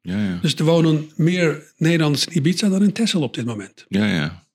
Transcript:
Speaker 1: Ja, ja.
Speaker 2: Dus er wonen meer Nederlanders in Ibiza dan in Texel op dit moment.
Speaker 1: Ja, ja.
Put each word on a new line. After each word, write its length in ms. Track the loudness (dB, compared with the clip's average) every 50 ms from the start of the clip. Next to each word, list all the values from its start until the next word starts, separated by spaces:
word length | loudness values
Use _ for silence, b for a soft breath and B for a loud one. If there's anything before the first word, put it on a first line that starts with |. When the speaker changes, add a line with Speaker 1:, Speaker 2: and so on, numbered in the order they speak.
Speaker 1:
Ja, 240 | _ -6 -4 -2 -2
ja. 140 | -2 -4 -2
Speaker 2:
Dus 120 | -2 -2 -2
er 100 | 0 2
wonen 460 | 2 4 4 4 2 2 0 -2 -6 -4
meer 560 | 0 0 0 2 2 0 0 -2 -4 -10 -20 _
Nederlanders 500 | _ 0 2 2 2 2 2 0 0 -2
in 100 | -2 -2
Ibiza 320 | 0 0 0 0 2 0 0
dan 140 | 2 4
in 100 | 2 2
Texel 300 | 2 0 -2 -2 0 -2
op 120 | -2 -4 -6
dit 100 | -6 -6
moment. 400 | -6 -6 -8 -10 -14 _ -20 -16 _
Speaker 1:
Ja, 180 | -2 0 0
ja. 380 | 0 0 -2 -2 -4 -6 -12 _ _ _